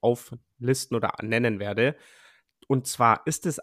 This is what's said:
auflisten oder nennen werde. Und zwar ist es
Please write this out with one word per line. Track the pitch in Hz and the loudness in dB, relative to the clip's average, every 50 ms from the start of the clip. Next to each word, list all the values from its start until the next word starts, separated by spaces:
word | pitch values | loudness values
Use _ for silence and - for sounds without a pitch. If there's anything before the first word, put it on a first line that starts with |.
| - | 0
auflisten | 117 123 117 - - 123 120 _ _ _ - 120 123 131 131 - - 120 | 0 0 0 -4 -16 -18 -20 _ _ _ -8 -2 0 0 0 -2 -4 -4
oder | 113 113 - - - 110 | -2 -2 -2 -4 -4 -4
nennen | 110 113 117 123 117 107 98 | -2 0 2 2 0 0 -2
werde. | 101 101 101 107 120 139 160 - - - - - - - _ _ _ _ _ _ _ | -4 -6 0 0 0 0 0 -2 -12 -20 -20 -20 -20 -20 _ _ _ _ _ _ _
Und | - 135 131 127 | 0 0 0 0
zwar | - - - 123 117 110 - - | -4 -2 2 4 4 4 4 2
ist | 156 156 - - | -4 -4 -4 -4
es | 180 143 - | -4 -6 -6